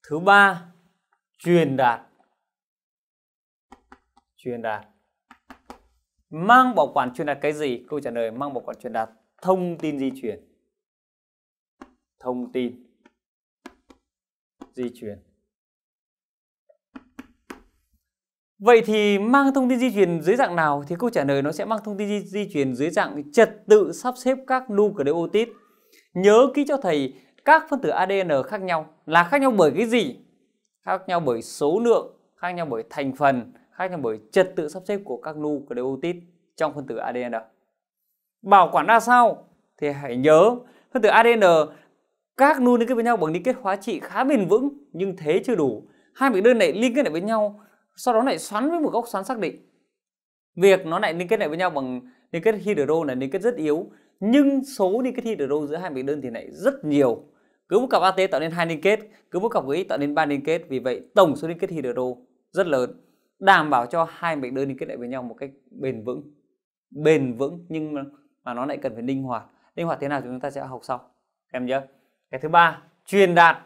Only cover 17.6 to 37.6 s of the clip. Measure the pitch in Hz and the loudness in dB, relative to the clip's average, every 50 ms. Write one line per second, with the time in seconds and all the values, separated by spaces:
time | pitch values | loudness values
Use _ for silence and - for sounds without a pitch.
17.6 | _ _ _ _ _ _ _ _ _ _ _ _ _ _ _ _ _ _ _ _ | _ _ _ _ _ _ _ _ _ _ _ _ _ _ _ _ _ _ _ _
18.6 | 196 226 240 226 - 214 214 214 208 208 202 196 202 226 254 277 277 269 269 277 | 6 6 6 6 6 4 2 2 4 4 2 2 2 2 4 4 4 4 2 2
19.6 | 254 247 262 240 254 254 196 208 190 170 170 165 147 170 220 247 262 190 175 170 | 2 2 0 0 0 0 4 2 2 2 2 -2 0 0 2 2 2 0 0 0
20.6 | 160 151 143 143 143 143 170 170 247 240 240 170 139 139 139 139 139 147 - - | 0 0 0 -2 -4 -8 -6 -4 -4 -2 -2 0 0 0 0 0 0 -2 -4 -6
21.6 | 190 202 226 208 208 214 208 190 208 202 208 208 - - 180 208 202 - - 147 | -6 -6 -6 -6 -6 -10 -8 -6 -4 -4 -4 -6 -6 -8 -8 -8 -8 -4 -4 -2
22.6 | 139 131 123 120 143 165 170 214 185 127 98 147 143 - - 233 220 220 220 - | -2 -2 -2 -4 -4 -2 -2 -2 -4 -4 -6 -10 -12 0 4 4 4 4 2 -14
23.6 | _ - 208 208 185 147 170 - - 254 247 - - 254 262 262 262 - 262 254 | _ 4 6 6 6 0 -4 -6 -6 -8 -8 -4 -2 -2 -2 -2 -4 -4 -4 -4
24.6 | 254 - 208 196 214 208 - 202 135 139 156 170 165 165 170 208 233 226 - - | -4 -2 0 0 0 0 0 -2 -2 -2 0 -2 -4 -2 0 -2 -2 -2 -8 -20
25.6 | _ _ _ _ _ _ _ _ _ _ _ 175 190 202 214 226 269 269 269 294 | _ _ _ _ _ _ _ _ _ _ _ 2 4 6 8 8 6 6 2 -2
26.6 | 285 285 294 - - 185 156 147 135 131 - - _ _ _ _ _ - 302 320 | -2 -2 -2 -2 -2 -2 0 0 -2 -4 -8 -14 _ _ _ _ _ 4 4 4
27.6 | 311 - 294 262 - 151 - - 185 185 202 196 185 170 147 135 127 - 208 202 | 4 -2 -6 -2 -2 -2 0 0 -2 0 0 -2 0 0 0 0 0 -2 -8 -8
28.6 | 190 180 170 160 156 - _ _ _ - 156 170 175 170 220 285 269 262 226 196 | -4 -4 -4 -4 -4 -10 _ _ _ 2 4 4 4 4 0 2 2 2 4 4
29.6 | 165 147 123 170 240 220 240 240 190 131 117 - _ _ _ _ _ _ _ _ | 4 4 4 0 -2 0 0 0 0 -2 -6 -12 _ _ _ _ _ _ _ _
30.6 | _ _ _ _ _ 185 185 185 190 - 180 170 165 131 120 - - - - - | _ _ _ _ _ -4 -4 -4 -2 -4 -4 -2 0 0 -2 -2 -6 -12 -6 -2
31.6 | 151 143 170 220 240 240 220 165 - - _ _ _ _ _ _ - 180 180 175 | 0 0 0 2 2 2 2 2 0 -4 _ _ _ _ _ _ -10 -8 -6 -6
32.6 | 165 147 120 113 113 _ - 151 139 135 131 - 151 139 131 123 113 - - - | -6 -6 -6 -8 -8 _ -8 -6 -6 -6 -2 2 2 2 2 2 -4 -8 -18 -20
33.6 | _ _ _ - 185 185 180 160 131 113 110 107 - _ - 196 180 185 185 - | _ _ _ -8 -8 -6 -6 -6 -6 -6 -6 -6 -12 _ 2 2 2 2 0 -6
34.6 | 160 147 165 185 180 - 208 202 202 - 127 120 - 156 151 151 151 151 151 135 | -8 -6 -10 -12 -8 -6 -6 -6 -6 -10 -10 -10 -10 -12 -10 -6 -6 -4 -4 -6
35.6 | - - 127 120 127 131 135 131 165 170 175 175 - _ _ _ _ _ _ - | -8 -8 -8 -6 -4 -4 -6 -4 -6 -8 -8 -8 -14 _ _ _ _ _ _ -4
36.6 | 160 151 135 147 135 123 120 113 - - 123 123 123 120 117 113 113 _ _ _ | -4 -4 -4 -10 -12 -10 -10 -8 -8 -6 -6 -6 -6 -6 -8 -8 -10 _ _ _